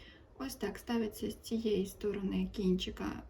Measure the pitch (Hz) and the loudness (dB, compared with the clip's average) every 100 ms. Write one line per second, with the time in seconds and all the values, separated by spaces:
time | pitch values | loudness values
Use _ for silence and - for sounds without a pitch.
0 | - - - - 269 - 202 208 - 233 | -18 -20 -18 -8 -8 -4 -4 -4 -2 0
1 | 214 - 220 - - 226 220 202 190 - | 0 -2 -4 -4 -2 0 4 4 2 -2
2 | 208 202 190 190 185 - 185 180 - - | -2 0 0 2 0 2 4 4 2 -4
3 | 196 - | -4 -4